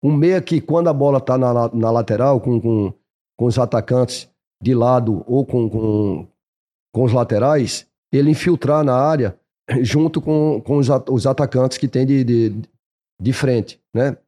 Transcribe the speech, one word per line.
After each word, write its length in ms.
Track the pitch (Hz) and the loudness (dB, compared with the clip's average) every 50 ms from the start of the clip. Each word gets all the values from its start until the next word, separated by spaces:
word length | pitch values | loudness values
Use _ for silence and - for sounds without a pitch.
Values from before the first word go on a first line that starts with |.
| - | 0
Um 120 | 143 151 | 2 2
meia 260 | 143 151 175 185 180 | 2 2 2 2 0
que, 200 | 180 - 175 151 | -2 -2 -2 -2
quando 280 | - - 156 170 170 170 | -2 0 0 0 2 2
a 40 | 151 | 0
bola 280 | 139 139 143 139 131 | 2 2 2 2 0
tá 160 | 127 - 127 | 0 0 0
na 160 | 131 131 123 120 | 0 2 2 2
la-, 180 | 120 117 117 - | 0 0 -2 -2
na 160 | 120 113 113 | -2 0 2
lateral, 500 | 117 117 113 - 113 104 123 139 139 120 | 0 0 0 0 0 0 2 2 2 0
com, 200 | - 135 120 117 | 0 0 -2 0
com, 340 | - 117 113 110 101 95 - _ _ _ _ _ _ _ _ - | 0 0 0 0 0 -2 -6 _ _ _ _ _ _ _ _ -2
com 60 | 117 | -2
os 140 | 123 110 131 | 0 2 0
atacantes 720 | 123 120 - 113 104 - 127 127 127 - - - - _ _ _ _ _ _ _ - | 0 0 0 -2 -2 0 0 0 0 0 -4 -12 -14 _ _ _ _ _ _ _ -2
de 120 | 113 131 | 0 2
lado 480 | 120 117 120 127 123 117 113 107 - - | 2 2 2 2 2 2 0 -2 -4 -4
ou 180 | - 120 135 135 | -2 -2 -2 -2
com, 240 | - - 123 117 107 | 0 -2 -2 -2 -2
com, 580 | 113 113 110 110 104 104 107 101 95 - 90 - _ _ _ _ _ _ _ _ _ _ _ _ _ | -2 -2 -2 0 0 0 0 -2 -4 -6 -8 -14 _ _ _ _ _ _ _ _ _ _ _ _ _
com 100 | 123 131 | 0 0
os 80 | 123 110 | 2 2
laterais, 720 | 127 120 117 117 104 117 139 156 147 123 101 - - - _ _ _ _ _ | 0 0 0 0 0 2 2 2 0 0 -2 -6 -10 -14 _ _ _ _ _
ele 200 | - 135 143 151 | 0 2 2 2
infiltrar 520 | 147 - - 180 175 - - 147 147 156 151 | 2 2 2 0 0 0 0 0 0 2 2
na 140 | 139 127 | 2 2
área 420 | 127 139 151 160 147 120 101 90 _ _ _ _ _ _ - | 2 2 2 0 0 -2 -4 -4 _ _ _ _ _ _ -4
<clears throat> 140 | 117 131 127 | -2 -2 -2
junto 400 | 113 110 151 160 160 160 165 - | 0 0 0 0 0 -2 -4 -2
com, 400 | 151 156 151 151 156 147 107 117 | 0 0 0 0 0 -2 -4 -4
com 140 | - 143 147 | -2 0 0
os 120 | 139 120 | 2 2
at-, 200 | 143 135 135 - | 0 0 0 -2
os 160 | 131 120 - | -2 0 0
atacantes 500 | 139 135 - 147 127 - 127 127 131 - | 0 0 0 -2 -2 0 0 0 0 -2
que 100 | - - 127 | -4 -6 -2
tem 180 | - 127 131 | 0 0 0
de, 180 | 131 139 135 127 | 2 2 0 2
de, 380 | 117 120 113 110 110 101 107 113 _ _ _ _ _ _ _ _ _ _ _ | 2 0 0 0 0 -4 -6 -12 _ _ _ _ _ _ _ _ _ _ _
de 120 | 90 117 131 | -4 -4 -2
frente, 440 | - - 131 123 117 101 - - _ _ _ _ | 0 0 0 0 0 -2 -4 -12 _ _ _ _
né? 220 | 113 127 139 - - _ | -2 -2 -2 -2 -8 _